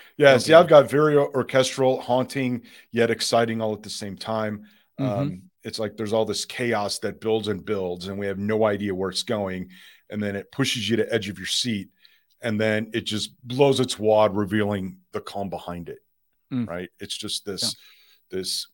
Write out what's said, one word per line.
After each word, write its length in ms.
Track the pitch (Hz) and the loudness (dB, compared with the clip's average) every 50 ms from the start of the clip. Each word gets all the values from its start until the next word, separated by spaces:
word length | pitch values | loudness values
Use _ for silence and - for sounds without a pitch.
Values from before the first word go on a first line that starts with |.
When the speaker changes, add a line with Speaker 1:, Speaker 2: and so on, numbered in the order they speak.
| - - _ | -20 -12 _
Speaker 1:
Yeah, 160 | - 147 139 135 | 6 8 8 8
Speaker 2:
Don't 80 | 123 | 8
Speaker 1:
see, 80 | 110 127 | 6 8
Speaker 2:
get 100 | 160 165 | 8 8
Speaker 1:
I've 80 | 180 | 10
Speaker 2:
it. 20 | 156 | 10
Speaker 1:
got 220 | 160 147 135 110 | 10 8 8 8
very 260 | 123 143 151 151 147 | 4 2 4 4 4
or-, 180 | 143 139 - - | 4 2 2 0
orchestral, 640 | 131 120 - - 131 131 131 - - 135 127 131 120 | -2 -2 2 2 2 2 2 0 0 2 2 2 0
haunting, 600 | - - 123 127 127 127 - 139 131 127 123 113 - - - - - _ - | 0 0 0 0 0 -2 -4 -4 -4 -2 -4 -6 -8 -12 -20 -20 -16 _ 0
yet 180 | 117 117 113 | 2 2 2
exciting 520 | 113 110 - - - 117 117 113 113 113 110 | 2 0 -2 2 2 2 2 2 0 -2 -2
all 100 | 107 107 | -4 -4
at 100 | 104 - | -6 -8
the 60 | 104 | -12
same 260 | - - 110 101 92 87 | -12 -10 -10 -10 -12 -10
time. 480 | - - 110 110 110 107 107 104 107 - _ _ _ _ _ - | -8 -6 -4 -4 -2 -4 -6 -8 -12 -16 _ _ _ _ _ -6
Speaker 2:
Mm-hmm. 40 | 135 - 101 98 | -4 -2 -2 -2
Speaker 1:
Um, 220 | 95 95 92 90 - - _ _ - | -2 -4 -6 -10 -16 -20 _ _ -14
it's 160 | 113 104 - | -12 -8 -6
like 180 | 110 104 107 | -6 -6 -6
there's 160 | - 113 104 107 | -6 -4 0 0
all 140 | 110 110 | 0 0
this 180 | 104 101 - - | 0 -2 -6 -6
chaos 540 | - - - 123 117 113 104 101 101 - - | -8 -6 -6 -4 -2 -2 -2 -2 -4 -6 -6
that 220 | - 104 87 - - | -8 -8 -8 -6 -2
builds 260 | 110 110 113 101 104 | -2 -2 0 0 -2
and 160 | 104 90 - | -6 -6 -4
builds, 440 | - 107 98 92 90 90 90 90 98 | -6 -4 -4 -4 -6 -8 -8 -10 -10
and 100 | 98 98 | -8 -6
we 80 | 101 | -6
have 120 | 98 98 95 | -6 -6 -4
no 260 | 98 104 110 107 110 | -4 -2 0 2 2
idea 280 | 107 104 101 104 101 95 | 2 2 0 -2 -4 -4
where 140 | 90 95 95 | -4 -4 -4
it's 140 | 92 - - | -4 -6 -6
going. 480 | - 117 107 101 95 92 92 92 92 - - - - - _ _ - | -4 -4 -4 -4 -4 -6 -8 -10 -12 -14 -20 -20 -20 -20 _ _ -12
And 120 | - 107 104 | -8 -6 -4
then 140 | 101 98 | -4 -6
it 160 | 98 95 _ - | -6 -10 _ -4
pushes 380 | - 135 127 - 123 104 101 | -4 -2 -2 -2 -4 -4 -2
you 60 | 113 | 0
to 140 | 104 107 - - | 0 0 0 -2
edge 160 | 92 92 98 | -4 -4 -4
of 80 | 98 87 | -10 -10
your 80 | 95 | -8
seat, 420 | - - - - 123 110 101 95 - _ _ _ _ _ _ _ _ _ _ - | -6 -4 -4 -4 -4 -4 -6 -6 -10 _ _ _ _ _ _ _ _ _ _ -6
and 180 | 120 107 104 | -4 -2 0
then 300 | 110 110 107 107 113 110 - | 0 2 0 0 -2 -4 -4
it 100 | 117 95 | -6 -4
just 300 | - 107 107 - - - _ - 120 | -4 -4 -6 -6 -8 -12 _ -14 -4
blows 320 | 123 127 143 139 135 127 | 2 4 4 4 4 2
its 180 | 127 127 - - | 0 -2 -4 -2
wad, 380 | 104 107 107 107 107 104 95 | 2 2 4 4 4 4 2
revealing 640 | 101 104 90 101 107 104 101 104 98 95 95 92 92 _ _ - | 0 -2 0 0 0 0 0 -2 -4 -6 -8 -12 -14 _ _ -12
the 100 | 107 - | -12 -12
calm 260 | - - 98 101 95 | -10 -10 -10 -8 -8
behind 400 | 85 87 - - 87 87 85 76 | -10 -10 -10 -10 -10 -10 -10 -14
it. 120 | - - _ _ _ _ _ _ _ _ _ - - | -16 -18 _ _ _ _ _ _ _ _ _ -8 -6
Speaker 2:
Mm. 160 | 127 120 101 | -6 -6 -6
Speaker 1:
Right? 220 | 85 87 92 - _ - | -6 -8 -10 -12 _ -14
It's 180 | 104 101 - | -14 -12 -10
just 300 | - - 104 - - - | -10 -8 -8 -8 -8 -8
this, 160 | 104 98 85 - | -8 -8 -6 -6
Speaker 2:
Yeah. 760 | - - - - - _ _ _ _ _ _ _ _ - 95 | -6 -8 -10 -16 -20 _ _ _ _ _ _ _ _ -10 -8
Speaker 1:
this 280 | 92 - - - - - | -6 -6 -8 -8 -10 -12